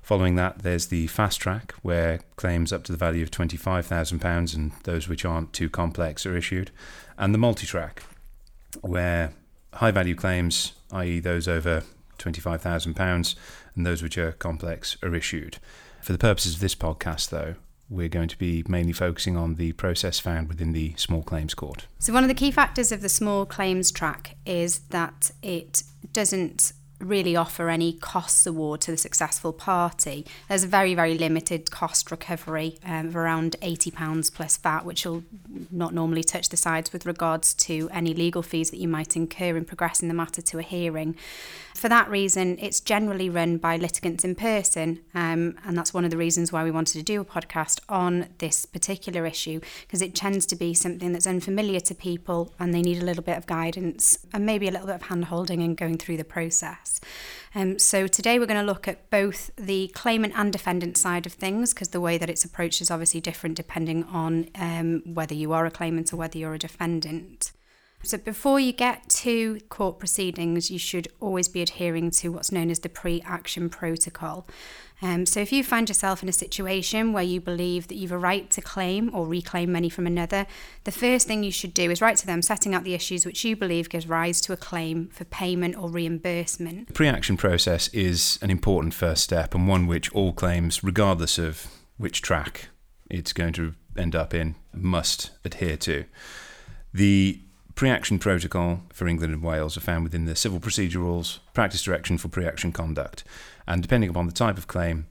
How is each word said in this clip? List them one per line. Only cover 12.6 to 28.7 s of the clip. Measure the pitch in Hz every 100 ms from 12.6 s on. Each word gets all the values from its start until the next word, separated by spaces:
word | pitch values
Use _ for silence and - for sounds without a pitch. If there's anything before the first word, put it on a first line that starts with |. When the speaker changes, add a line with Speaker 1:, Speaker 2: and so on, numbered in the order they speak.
Speaker 1:
thousand | 87 85 85
pounds, | 78 92 87 85 - - - -
and | -
those | 87 82
which | 82 90
are | 82
complex | - 85 82 90 82 - -
are | 92
issued. | 85 - 80 76 - - - - -
For | -
the | 90
purposes | 113 95 92
of | 82
this | 98 -
podcast, | 82 78 87 80 -
though, | 80 78 - - - -
we're | 95 85
going | 87 82
to | -
be | 90 85 80
mainly | 90 85
focusing | 85 90 82 - 87
on | 82 80
the | 82
process | 80 95 85 92 -
found | 92 82 80
within | 80 82
the | 80 80 78
small | - 82
claims | - 80 78
court. | - 71 69 - -
Speaker 2:
So | -
one | 240
of | 262
the |
key | 262 277
factors | 285 277 - 233
of | 208
the | 196
small | - 214 202
claims | 196 - 190 185 180
track | - 160 - - - -
is | 175 175 175 -
that | 175 165 - - -
it | 202 170 - - - - -
doesn't | - 202 190 175 - - - - -
really | 185 202 180 170
offer | 165 - 170
any | 165 170
costs | 165 - 185 170 - 185
award | 160 151